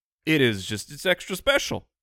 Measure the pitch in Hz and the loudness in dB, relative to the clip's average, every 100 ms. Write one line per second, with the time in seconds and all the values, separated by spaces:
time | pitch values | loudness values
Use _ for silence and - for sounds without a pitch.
0 | _ _ - 156 123 101 92 107 - 147 | _ _ 0 4 4 2 -6 -8 -10 -6
1 | 190 180 - 185 - 277 - - - _ | -2 -2 -2 -4 2 2 0 -8 -10 _